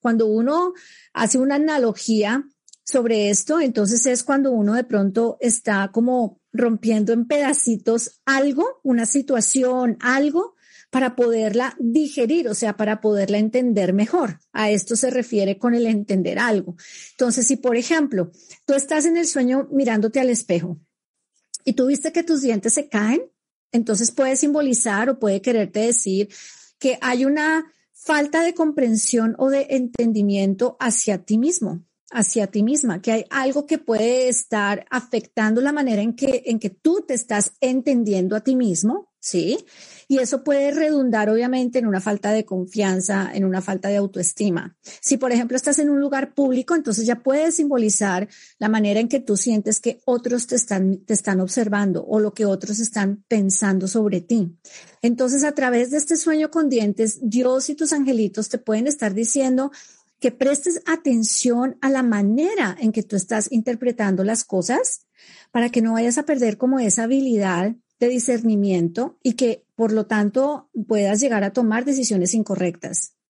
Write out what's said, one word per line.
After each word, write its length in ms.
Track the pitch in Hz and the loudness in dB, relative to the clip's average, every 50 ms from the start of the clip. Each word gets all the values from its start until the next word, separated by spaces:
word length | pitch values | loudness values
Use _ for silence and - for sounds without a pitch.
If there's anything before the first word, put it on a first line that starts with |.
cuando 260 | _ 240 226 226 226 | _ 2 2 2 2
uno 480 | 214 214 220 233 254 294 330 359 370 359 - - - - - - _ _ | 2 2 2 2 2 2 0 0 -2 -4 -8 -18 -20 -20 -20 -20 _ _
hace 240 | - 226 214 - 262 | -2 0 2 2 2
una 160 | 254 277 285 | 2 2 2
analogía 920 | 285 302 311 302 294 247 226 208 - - - 226 214 208 208 233 269 294 - _ _ _ _ - _ _ | 2 0 0 2 2 0 0 -2 -4 -2 0 0 0 2 0 0 -2 -4 -6 _ _ _ _ -20 _ _
sobre 460 | - - 262 233 233 226 214 208 202 | -2 0 0 2 2 2 2 2 2
esto, 280 | 208 - - - 302 339 | 0 0 0 0 0 0
entonces 460 | 311 262 233 214 208 196 233 233 - | 0 0 0 0 0 0 0 0 0
es 180 | 262 247 240 | 0 0 -2
cuando 300 | 240 - 277 277 277 269 | 0 0 0 2 2 2
uno 220 | 247 226 208 208 214 | 2 2 2 2 0
de 100 | 240 247 | 0 -2
pronto 540 | 247 - 208 196 196 190 226 233 233 - - | -2 0 0 0 0 0 0 -2 -2 -2 -2
está 500 | - 240 220 - _ 226 208 196 196 196 196 | -2 -2 -2 0 _ -2 0 0 -2 -2 0
como 480 | 226 233 247 254 247 233 202 - _ _ _ | 0 0 2 2 0 -2 -2 -6 _ _ _
rompiendo 600 | - 220 247 233 226 214 - 220 220 214 208 196 233 | -2 -2 0 0 0 0 0 0 2 2 2 2 2
en 120 | 233 233 | 0 0
pedacitos 960 | 233 302 294 285 269 294 - - 240 226 196 - - 226 233 226 - _ _ _ | 0 0 0 0 0 0 0 0 0 -2 0 0 0 0 0 -2 -6 _ _ _
algo, 540 | - 269 269 269 285 262 269 359 494 523 _ | -2 0 2 2 2 2 0 -2 -2 -4 _
una 240 | _ 277 247 233 233 | _ 0 0 0 0
situación, 920 | 226 - 277 269 - 269 233 214 - - 269 254 247 254 254 254 240 214 - | 0 0 -2 0 0 0 0 0 0 0 0 0 2 0 0 0 0 -2 0
algo, 560 | - 247 254 269 285 294 285 339 392 480 _ _ _ _ - - - _ | 0 0 2 2 2 2 0 0 -2 -2 _ _ _ _ -20 -20 -20 _
para 260 | - 254 262 254 247 | -2 0 0 0 0
poderla 600 | 247 240 233 233 226 220 214 202 233 247 233 233 - | 0 0 2 2 0 0 0 0 0 -2 -2 -4 -2
digerir, 680 | 262 233 233 311 311 269 - 294 240 226 311 339 311 233 | -2 0 2 2 0 0 -2 -2 0 2 2 0 0 -2
o 60 | 208 | -4
sea, 240 | - 233 214 202 - | -2 -2 -4 -2 -2
para 240 | 214 208 214 214 | -2 -2 -2 0
poderla 340 | - 214 208 202 196 190 202 | 0 0 2 2 0 0 2
entender 560 | 208 214 220 220 247 254 247 226 202 185 180 | 0 0 2 0 0 2 2 2 2 2 2
mejor. 480 | 185 196 208 226 - 359 302 214 160 - _ _ _ | 2 2 2 2 0 0 0 -2 -4 -10 _ _ _
A 160 | - 214 208 | -2 0 2
esto 260 | 214 202 196 - 233 | 2 0 0 -2 -2
se 140 | 226 - 254 | 0 0 0
refiere 480 | 247 254 233 - - 208 196 196 202 202 | 0 -2 -4 0 0 0 0 0 -2 -2
con 160 | - 240 240 | 0 0 2
el 100 | 233 233 | 2 2
entender 540 | 226 226 208 208 - 202 185 175 - 180 190 | 2 0 0 0 0 0 0 0 0 -2 -2
algo. 380 | 233 240 214 196 - - 175 - - - - - - - | 0 0 0 0 -2 -4 -12 -16 -18 -20 -20 -20 -20 -20
Entonces, 360 | _ - 254 247 226 262 233 | _ -2 0 0 0 0 0
si, 100 | - 277 | 0 0
por 200 | - - 254 240 | 0 0 0 0
ejemplo, 560 | 240 247 - 330 320 294 277 - 190 170 175 - - - _ - _ _ | 0 0 0 0 0 0 0 0 -2 -2 -4 -6 -20 -20 _ -20 _ _
tú 80 | - | 0
estás 320 | 277 277 269 - 320 302 294 | 0 0 2 0 -2 0 2
en 140 | 339 330 339 | 2 2 2
el 80 | 339 | 0
sueño 420 | 311 - 285 247 247 254 269 269 269 | 0 0 0 0 2 2 0 0 0
mirándote 480 | - 269 277 240 226 214 208 220 220 277 | 0 0 2 2 2 2 0 0 0 2
al 120 | 254 254 | 2 2
espejo 480 | 240 - - - 185 170 165 175 170 - _ _ _ _ _ _ _ _ _ _ _ _ _ _ - - | 0 0 0 0 -2 -2 0 -4 -8 -10 _ _ _ _ _ _ _ _ _ _ _ _ _ _ -18 -8
y 120 | _ - 226 | _ -4 0
tú 140 | - 254 262 | 2 2 2
viste 220 | 285 - - 320 | 2 0 -2 -2
que 120 | 320 349 | -2 -2
tus 180 | 339 339 320 277 | 0 0 0 0
dientes 320 | 269 254 226 208 190 226 | 2 0 0 0 0 -2
se 160 | - - 294 - | -2 -2 -2 -2
caen, 320 | - 214 208 214 247 339 508 - _ _ _ _ _ _ _ _ | -2 -2 0 2 0 0 -2 -6 _ _ _ _ _ _ _ _
entonces 420 | - 233 226 226 214 185 233 233 | -2 -2 0 0 -2 0 0 -2
puede 240 | - - 269 262 269 | 0 0 0 0 0
simbolizar 760 | 269 - 294 285 302 294 269 247 - - 233 202 196 226 254 | 0 0 0 0 2 2 0 0 0 0 0 0 0 0 0
o 80 | 262 269 | 0 0
puede 240 | 226 208 196 202 | 0 0 0 0
quererte 380 | 190 247 240 226 208 202 - 214 | 0 0 0 0 0 0 -2 -2
decir 500 | 214 233 233 - - 196 190 196 208 202 - - - - - - - _ _ _ | 0 0 0 0 0 0 0 -2 -2 -4 -6 -20 -20 -20 -20 -20 -20 _ _ _
que 180 | - 269 247 - | -2 -2 -2 0
hay 240 | - 254 254 247 269 | -2 -2 0 2 2
una 440 | 269 294 302 302 311 320 320 320 - _ _ _ _ | 2 2 0 0 0 0 0 -2 -6 _ _ _ _
falta 500 | _ - - - 311 294 285 294 294 320 | _ -14 -2 0 2 2 2 2 2 2
de 120 | 330 339 339 | 2 0 0
comprensión 800 | 349 320 311 294 294 262 233 220 214 - - - 233 220 220 226 | 0 0 0 2 2 2 2 2 0 0 0 0 2 0 0 0
o 140 | - 262 269 | 0 0 2
de 160 | 269 277 269 - | 2 0 0 0
entendimiento 1120 | 269 269 254 240 240 - 233 226 220 214 202 202 196 196 196 196 196 190 240 247 - _ | 0 -2 -2 -2 -2 0 0 0 2 2 2 2 2 2 2 0 0 0 -2 -2 -2 _
hacia 420 | 254 240 214 - - - 202 185 | -2 -2 -2 0 0 -2 -2 -4
ti 140 | 185 - 214 | -2 0 0
mismo, 480 | 220 240 311 349 - 233 190 160 175 - _ _ _ _ _ | 2 2 2 0 -2 -4 -6 -6 -8 -12 _ _ _ _ _
hacia 360 | - - 202 - - 233 208 | -4 -2 -2 0 0 -2 -2
ti 160 | 196 - 214 | -2 0 0
misma, 400 | 208 226 285 302 285 240 175 180 | 0 2 0 0 0 -2 -4 -4
que 100 | 190 233 | -2 -2
hay 120 | 220 220 - _ | -2 -2 -4 _
algo 380 | - 269 269 269 262 285 285 | -4 -2 -2 0 -2 -2 -2
que 100 | 285 320 | -2 -4
puede 540 | 311 - - 226 214 220 233 247 254 254 254 | -4 -2 -2 0 0 2 2 2 2 2 0
estar 560 | 247 - - _ - 214 202 202 208 202 - _ | 0 -2 -2 _ -2 0 0 0 -2 -4 -6 _
afectando 720 | - 254 240 - - 226 - - _ - 214 214 220 233 | -6 -6 -6 -4 -6 -6 -6 -6 _ -2 0 2 2 2
la 120 | 262 277 | 2 0
manera 280 | 294 302 277 254 220 202 | 0 0 0 0 0 0
en 140 | 208 233 233 | 0 -2 -2
que, 300 | 240 277 269 262 240 - | -2 0 0 0 0 -2
en 120 | - 233 220 | -2 -4 -2
que 120 | - 202 | -4 -6
tú 340 | - _ _ 311 339 415 - | -8 _ _ 0 0 0 -2
te 60 | - | -4
estás 400 | 269 240 - - 220 208 196 - _ _ | -6 -6 -4 -4 -2 -2 -2 -2 _ _
entendiendo 760 | - 254 254 262 247 302 269 240 233 208 202 190 180 185 208 | -2 0 0 0 0 2 2 2 2 2 0 0 0 0 -2
a 40 | 214 | -2
ti 160 | 214 269 254 | 0 0 0
mismo, 560 | 254 247 214 175 165 - 214 277 403 - _ _ _ | 2 2 0 0 0 0 0 0 -2 -6 _ _ _
¿sí? 460 | - - - 180 160 175 247 440 - _ - - - - - - - | -12 -4 -2 -2 0 0 -2 -4 -6 _ -20 -20 -20 -20 -20 -20 -4
Y 140 | _ 269 269 | _ 0 0
eso 220 | 254 - - 269 | 0 0 -2 -4
puede 280 | 269 294 285 277 277 285 | 0 0 2 2 2 0
redundar, 580 | 285 320 311 302 311 285 269 247 220 214 208 208 | 0 0 0 2 2 2 2 2 2 2 2 2
obviamente, 500 | 220 226 240 247 254 254 254 247 240 262 | 2 2 0 0 0 0 -2 0 0 0
en 80 | 233 | 0
una 140 | 220 196 185 | 0 0 0
falta 320 | 185 214 208 202 - 208 | 0 -2 -4 -2 -2 0
de 140 | 214 220 214 | 0 0 -2
confianza, 840 | - 190 185 180 185 - - 208 190 190 185 185 - 202 196 190 - - | -2 -4 -6 -6 -6 -2 -2 0 0 0 0 -2 -2 -2 -2 -2 -4 -2
en 100 | 202 196 | -2 0
una 160 | 190 185 190 | 0 0 -2
falta 280 | 185 - 196 185 - 196 | -4 -4 -6 -6 -4 -2
de 60 | 202 | -2
autoestima. 800 | 202 202 196 196 185 175 - - - 208 202 175 170 - 175 _ _ _ - - - | 0 -2 -2 -4 -4 -4 -4 -4 -2 -2 -2 -2 -2 -6 -10 _ _ _ -20 -20 -8
Si, 160 | - - 277 247 | -2 0 0 0
por 140 | 254 254 | 0 0
ejemplo, 220 | 247 233 247 233 247 | 0 0 0 0 -4
estás 260 | 262 - 302 285 302 | -2 -2 0 0 0
en 100 | 302 294 | 2 2
un 100 | 285 277 | 2 2
lugar 320 | 285 277 277 269 277 285 | 0 0 -2 -2 -4 -4
público, 420 | _ - 277 262 254 247 254 - 339 | _ 0 0 2 2 0 0 0 -2
entonces 300 | 330 302 - 208 202 226 | -2 0 -2 -4 -2 0
ya 180 | 226 240 233 | -2 -2 0
puede 300 | - 269 269 294 311 330 | 0 0 2 2 2 0
simbolizar 760 | 320 - 311 285 277 247 226 214 196 - 214 196 180 180 196 - - - - - _ _ | 0 0 0 0 2 2 2 2 0 0 0 0 0 -2 -4 -6 -10 -20 -20 -20 _ _
la 120 | 208 202 | -2 0
manera 300 | 220 220 208 208 202 214 | 2 2 2 2 2 2
en 80 | 233 240 | 0 0
que 120 | 285 269 | -2 -2
tú 160 | 269 - 202 | 0 0 -2
sientes 440 | 202 - 247 226 214 202 220 214 - | 0 0 0 0 0 0 -2 -4 -2
que 200 | - 233 233 - _ | -2 -4 -6 -4 _
otros 400 | - 247 240 240 247 240 247 240 | -2 -2 -2 -2 -2 -4 -4 -4
te 80 | - 247 | -2 -2
están, 500 | 247 - - 208 190 190 190 190 185 - | -4 -2 -2 -2 0 0 0 0 -2 -2
te 80 | - | -2
están 280 | 220 202 - - 196 185 | -2 -2 0 0 0 0
observando 640 | 185 185 - 254 233 214 202 202 202 196 180 - - | 0 -2 -2 -2 -2 0 0 0 0 0 -2 -4 -4
o 140 | - - 214 | -2 0 0
lo 120 | 214 208 | 0 0
que 140 | 202 - 220 | 0 -2 0
otros 340 | 202 196 190 196 202 208 208 | 0 0 -2 -4 -6 -6 -4
están 440 | 226 214 - 214 202 196 202 208 _ _ | -4 -4 -2 -2 -2 -2 -2 -6 _ _
pensando 580 | 240 214 196 190 190 - 220 196 190 190 180 | 0 0 2 0 0 0 0 0 0 0 -2
sobre 360 | 190 - 233 214 208 190 175 | -2 -2 0 0 0 0 -2
ti. 340 | 170 _ 240 226 190 170 - _ _ - - - - - _ _ | -2 _ 0 0 0 -2 -6 _ _ -20 -20 -20 -20 -20 _ _
Entonces, 420 | - 240 240 240 262 247 262 277 277 | -2 -2 0 0 0 0 0 0 0
a 80 | 302 | 0
través 380 | 294 294 269 254 247 233 240 247 | 0 0 0 2 2 2 0 0
de 80 | 269 302 | 0 -2
este 180 | 294 - 339 | 0 0 -2
sueño 340 | 311 - 330 311 311 311 302 | 0 0 0 2 2 0 0
con 200 | - 330 311 285 | 0 0 0 2
dientes, 480 | 254 233 214 208 196 - 226 220 220 - | 2 2 2 0 0 0 0 -2 -2 -4
Dios 480 | 262 220 202 247 254 247 254 262 262 - | -4 -2 0 2 2 2 2 0 -2 -4
y 60 | 294 | -4
tus 180 | 294 320 302 | -4 -2 -2
angelitos 560 | 320 294 277 262 262 226 220 196 196 - 214 - | 0 0 2 2 2 2 2 0 -2 -4 -6 -4
te 80 | - | -6
pueden 300 | 240 - - 214 214 233 | -6 -2 -2 -2 0 0
estar 260 | 285 294 - 233 208 | -2 -2 -2 -2 -4
diciendo 600 | 190 208 233 220 - 285 269 262 254 254 269 285 277 - - - - _ _ _ _ _ | -2 -2 -2 -2 0 0 0 2 2 0 0 -4 -8 -12 -20 -20 -20 _ _ _ _ _
que 100 | - 254 | -2 -2
prestes 500 | 247 - 262 269 285 277 - 359 330 339 - | 0 2 0 0 0 0 0 -2 -4 -4 -2
atención 880 | - 330 330 - 285 247 233 220 214 - - - 247 240 240 247 262 - - | -4 -4 -2 0 0 2 2 2 0 -2 0 0 0 2 2 0 -2 -4 -2
a 80 | - 269 | 0 0
la 120 | 277 262 | 2 2
manera 720 | 254 240 214 202 202 202 220 262 311 370 440 403 269 196 175 - | 2 2 2 2 2 2 2 2 0 0 0 0 -2 -2 -2 0
en 120 | 262 220 | -2 0
que 100 | 208 226 | 0 0
tú 120 | 208 - - | -4 -2 -2
estás 380 | 196 185 - - 214 208 - | -4 -2 0 -2 -4 -2 -2
interpretando 720 | 269 226 220 - 240 226 254 240 233 240 214 196 190 180 190 | -2 -2 -2 -2 -4 -2 -2 -4 -2 0 0 0 0 0 0
las 200 | 202 226 220 - | 0 0 -2 -4
cosas 640 | _ - 185 180 180 247 320 508 - - - _ _ _ _ - - - - - _ | _ -2 -2 -2 0 0 0 0 -2 -4 -8 _ _ _ _ -20 -20 -20 -20 -20 _
para 180 | _ 240 233 240 | _ 0 0 0
que 140 | 240 247 | 0 0
no 100 | 226 226 226 | 0 2 0
vayas 240 | 226 226 240 240 302 | 0 0 0 0 -2
a 60 | 294 | 0
perder 320 | 302 302 262 247 226 208 | -2 0 0 2 0 0
como 220 | - 254 254 269 262 | 0 0 0 0 2
esa 240 | 240 208 - - | 0 0 0 0
habilidad 720 | 226 226 262 269 269 262 233 208 202 190 180 170 185 208 233 - _ _ _ _ | 0 0 0 0 2 2 0 0 0 0 0 0 -2 -2 -4 -6 _ _ _ _
de 80 | 240 240 | 0 0
discernimiento 1120 | 254 247 233 - 247 226 226 226 220 202 202 202 185 175 170 170 170 220 247 330 - _ _ | 0 0 0 0 -2 0 2 2 2 2 2 2 2 2 2 0 -2 -4 -6 -6 -8 _ _
y 80 | 262 | -2
que, 320 | 233 - 262 233 220 - _ _ _ | 0 2 0 0 0 -2 _ _ _
por 160 | - 226 220 | -2 0 0
lo 140 | 214 220 214 | 2 0 0
tanto, 640 | 214 220 214 208 202 202 262 269 285 294 - - _ _ 240 208 | 0 0 0 0 0 2 0 0 0 -2 -6 -10 _ _ -10 -4
puedas 320 | - 220 208 202 196 208 208 | -2 0 2 2 2 2 2
llegar 240 | 269 269 233 208 | 0 0 0 0
a 100 | 196 202 | -2 -2
tomar 320 | 196 254 247 220 214 233 247 | 0 0 0 2 0 0 0
decisiones 480 | 277 277 269 254 - 214 190 175 185 | 0 -2 0 0 0 0 0 0 0
incorrectas. 800 | - 226 208 - 196 180 185 175 175 - - - - - - - _ _ _ | 0 -2 -2 -2 -2 -2 -2 -4 -4 -6 -12 -8 -8 -8 -8 -8 _ _ _